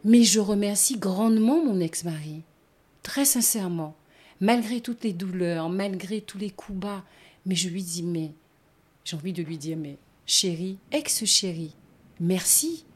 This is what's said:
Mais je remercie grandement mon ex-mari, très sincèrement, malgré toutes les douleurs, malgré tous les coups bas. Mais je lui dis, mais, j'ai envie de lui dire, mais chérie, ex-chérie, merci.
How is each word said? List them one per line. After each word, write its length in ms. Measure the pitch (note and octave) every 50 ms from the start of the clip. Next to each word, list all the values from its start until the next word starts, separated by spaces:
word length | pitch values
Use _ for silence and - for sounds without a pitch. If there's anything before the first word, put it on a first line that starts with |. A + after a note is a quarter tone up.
| -
Mais 180 | G#3+ A3+ A#3+ A#3
je 160 | G3+ F#3 A3
remercie 580 | G#3 F#3+ G#3 G3+ G3+ G3+ G3+ G3+ - - C4+
grandement 640 | G#3 F3+ G3 F#3 F#3+ A3 A3+ A3+ A3 A3 A#3 C#4+ E4 D#4+
mon 180 | C4+ G3+ F#3
ex-mari, 640 | F3 D#3+ - - E3+ E3+ D#3+ D#3 D3+ D#3 D3+ D#3 E3 _ _ _ _ _ _ _ _ _ _ _ _
très 220 | - - C4+ C#4
sincèrement, 720 | C#4 - B3 A3+ - - A3 F#3+ F3+ F3 E3 D#3 D3+ D#3 _ _ _ _ - - - - _
malgré 400 | F#3+ G#3+ A#3+ B3 A3 G#3+ B3 A#3+
toutes 240 | A#3+ - A#3 - -
les 80 | A3
douleurs, 560 | F#3 E3+ G3 F#3+ F3+ F#3 F3+ E3+ E3+ E3 D#3+
malgré 540 | E3 F3+ G3 G3+ G3+ F#3+ F3+ G3 F#3 A3 G#3+
tous 160 | G#3 - -
les 140 | G3 G#3 G3+
coups 280 | G3 - - - G3+ F#3+
bas. 240 | F#3+ G#3 G3+ F#3+ F3+ _ _ - - - _ _ _
Mais 100 | F#3+ F#3
je 120 | E3 F3
lui 160 | F3+ E3+ G3 F#3
dis, 200 | E3+ E3 F3 E3+
mais, 280 | F3 E3+ E3 D#3+ D3+ D#3 _ _ _ _ _ _ _ _ _ _ _ _ _ _
j'ai 140 | - E3+
envie 160 | D3+ C#3+ F#3+ F3+
de 100 | F3 E3
lui 140 | D3 E3+
dire, 180 | D#3 C#3 D#3+ D#3+
mais 220 | D#3+ D3+ C#3+ C#3 - _ _ _ _ _
chérie, 520 | - - - - F#3 E3+ D#3+ F3+ F#3+ F#3+ G3 _ - -
ex-chérie, 840 | D4+ D4 - - - A3 G3 - - - F#3 E3+ E3 E3 D#3 - - - _ _ _ _ - - -
merci. 640 | E3+ E3+ F#3 F#3 - - - - D4+ D#4+ E4+ D#4 - - -